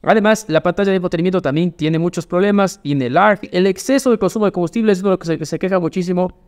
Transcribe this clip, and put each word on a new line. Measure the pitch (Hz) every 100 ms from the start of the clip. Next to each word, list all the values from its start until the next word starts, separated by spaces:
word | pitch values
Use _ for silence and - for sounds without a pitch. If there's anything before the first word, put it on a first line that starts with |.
Además, | - 214 208 220 -
la | 156
pantalla | 175 170 202
de | 190
infotenimiento | 175 165 175 185
también | 160 143 175
tiene | 165 151 160
muchos | 170 175 165
problemas, | 175 202 202 196 -
y | 143
en | 143
el | 123 143
arc, | 208 202 -
el | 180 190
exceso | 190 - 269 262
de | 226
consumo | 190 220 208
de |
combustible | 180 170 226 220
es | 190
uno | 196
de | 185
lo |
que | 160
se, | 160 156
se | 160
queja | 190 190
muchísimo | 165 185 175 175 180 -